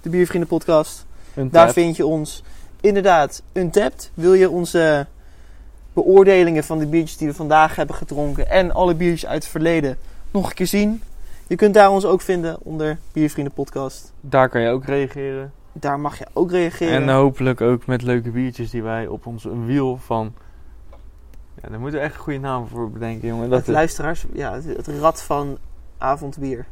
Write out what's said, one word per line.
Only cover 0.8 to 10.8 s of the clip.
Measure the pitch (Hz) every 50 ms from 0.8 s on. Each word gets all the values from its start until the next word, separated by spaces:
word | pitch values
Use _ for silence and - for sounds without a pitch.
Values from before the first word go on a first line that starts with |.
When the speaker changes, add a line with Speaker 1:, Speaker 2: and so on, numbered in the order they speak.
| 156 - - - - - - - -
Speaker 2:
Untappd. | - - 139 135 131 147
Speaker 1:
Daar | 170 170 -
vind | 123 180 170 170 156
je | - 156
ons. | 151 160 156 151 - - - - - - - - - - -
Inderdaad, | - 208 202 202 185 202 175 160 143 135 - - - - -
Untappd. | 190 185 165 - 202 214 254 - - - - -
Wil | 170 160 180 190
je | 190 185 180
onze | 156 180 175 165 - 175 165 156 151 143 139 - - - - - - - - - - - - - - - - - -
beoordelingen | 185 - - 190 196 196 190 196 185 175 170 165 151 147
van | - 160
de | 160 151
biertjes | 147 156 170 160 156 -
die | - 156
we | 147 143
vandaag | - 160 147 156 156 156 156 -
hebben | - 151 - -
gedronken | - 165 - 143 143 147 143 139 156 165 -
en | - 190 185 170 -
alle | - 185 180 170
biertjes | 160 180 175 170 156 - -
uit | - 160 -
het | -
verleden | - 165 156 165 170 165 147 131 127 - - - - - - -
nog | - 202 185 -
een | -
keer | - 185
zien? | 175 - 202